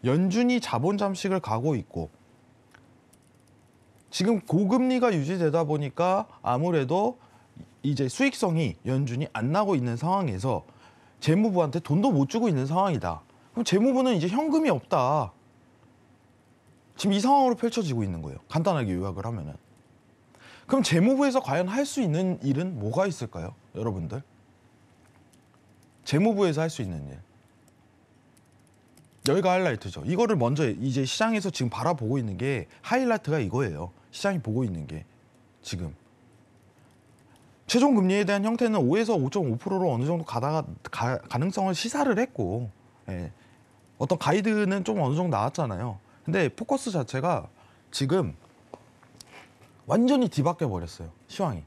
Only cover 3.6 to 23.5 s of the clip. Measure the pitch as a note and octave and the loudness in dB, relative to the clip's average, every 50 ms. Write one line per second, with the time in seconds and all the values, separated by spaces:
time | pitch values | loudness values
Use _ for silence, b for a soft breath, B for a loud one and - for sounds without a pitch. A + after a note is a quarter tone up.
3.6 | _ _ _ _ _ _ _ _ _ _ - - F#3 G3+ A#3 G3+ - - - E3+ | _ _ _ _ _ _ _ _ _ _ -4 -2 2 2 2 0 0 0 0 2
4.6 | G#3 F#3 A3 B3+ B3+ B3+ B3+ B3+ A#3+ A#3+ G3+ E3 C#3 C#3+ F#3 F#3 E3+ D#3 C#3+ E3 | 2 4 2 2 4 2 2 2 2 2 2 2 0 -2 -2 0 0 2 2 2
5.6 | E3 D3 D3+ D3 D3 C#3 - - E3+ F3+ F#3 G3 A3 - - - _ - A#2+ B2+ | 0 0 0 -2 -2 -6 -2 -2 0 2 2 0 -2 -4 -12 -8 _ -2 0 0
6.6 | D#3 F3 F3 D#3 C3+ B2+ D#3 F#3 G3+ A#3 B3+ b b b b b b b _ - | 0 0 0 0 0 0 0 0 0 0 -2 b b b b b b b _ -20
7.6 | - - - _ - C#3+ D3 B2 C#3 C3 - - C4 C#4 B3 - - F#3+ E3 D#3+ | -20 -20 -20 _ -2 -2 0 0 0 -2 0 0 0 0 2 0 0 0 2 2
8.6 | D#3+ A#2 D#2+ - _ - C3 C3 C#3+ B2+ A#2+ B2 D#3 - - A2+ G#2+ C3 D#3 G3 | 0 0 -2 -4 _ -2 -2 0 0 -2 -2 -4 -6 -4 -4 -4 -2 0 2 2
9.6 | G#3+ G3 G3 C#3+ B2 B2 A#2 A#2 C#3 E3 F#3 G3 F#3+ D3 G2+ F#2 G2 C3 A#2+ E2+ | 2 2 2 0 0 -2 -4 -2 -2 -2 0 0 -2 -2 -4 -4 -2 -2 -2 -2
10.6 | - B B B B B B B B B B B - - D#3 F#3+ G#3+ A3+ G3 F3+ | -4 B B B B B B B B B B B 0 2 4 4 4 2 4 2
11.6 | E3 D3 B2+ F3 E3 - C#3+ E3+ G3+ A3 F#3 C#3+ C#3 C#3 - A3+ B3 A3+ E3 C3+ | 2 2 0 -4 -2 0 2 4 4 4 4 4 2 2 2 0 2 2 2 2
12.6 | B2+ C3+ D#3 F3 G3 G3+ E3 A#2 - F2 E2 - - _ b b b b _ - | 0 0 0 2 2 2 0 0 -2 -4 -6 -6 -10 _ b b b b _ -4
13.6 | A#3+ - - G3 G#3+ C4+ C4 B3+ C4 B3+ A#3+ F3+ D3+ F3+ F#3 B3 D4+ D#4+ C#4+ D#4+ | -2 2 2 4 4 4 4 4 2 2 2 2 0 0 0 0 0 2 2 2
14.6 | D#4+ D4 F#3 C3+ - - - D#3 B2+ B2+ D3 D#3 B2+ G2 - _ _ _ _ _ | 4 2 2 0 0 0 2 2 2 4 2 2 0 -2 -6 _ _ _ _ _
15.6 | _ _ _ _ _ - _ _ _ _ _ _ _ _ _ _ _ _ _ _ | _ _ _ _ _ -20 _ _ _ _ _ _ _ _ _ _ _ _ _ _
16.6 | _ _ - _ _ _ _ - - G#3 G3 G3+ G3+ B3+ C#4 C#4+ C4+ B3+ A#3+ - | _ _ -20 _ _ _ _ -4 -2 0 0 2 4 4 4 6 6 4 2 2
17.6 | - A#3 A3+ A#3+ G#3+ D#3+ C3 A#2 G#2+ F#2+ F2 E2 D#2 D2 C2+ - - _ - D#3 | -2 -2 -2 -2 -2 -2 -2 -2 -2 -2 -4 -6 -8 -10 -12 -14 -16 _ -4 0
18.6 | E3 G3+ F3+ D3+ B2 G2+ F#2 F2+ F#2 G2 F2+ F#2 - A2+ A#2 G#2+ D#2+ D2 D2 - | 0 2 0 0 0 -2 -2 -2 -4 -4 -6 -6 -6 -6 -6 -8 -8 -10 -12 -14
19.6 | _ _ - _ _ _ _ _ _ _ _ _ _ _ B B B B B B | _ _ -20 _ _ _ _ _ _ _ _ _ _ _ B B B B B B
20.6 | B B - C4+ A3 - D3+ E3+ F3 A#3 C4+ C4 C#4+ C#4 B3 C4 B3+ - C#3 D#3+ | B B 2 2 2 4 4 4 6 6 4 4 4 2 2 2 0 0 -2 0
21.6 | F3+ F3+ G3+ B3 C#4+ C#4 - - B3+ F3+ D3 D#3+ F#3+ F#3 F3+ - - C3+ C3+ C3+ | 0 0 0 -2 -2 -2 -2 -2 0 0 2 0 0 0 -2 -2 -2 -2 0 0
22.6 | F3 F#3 F#3 B2+ G#2 G#2+ A2+ D#3 F#3+ G3+ D#3+ - B2 A2 - F2 D#2+ F2+ | -2 -4 -4 -4 -4 -2 0 0 0 0 -2 -6 -8 -10 -8 -10 -10 -10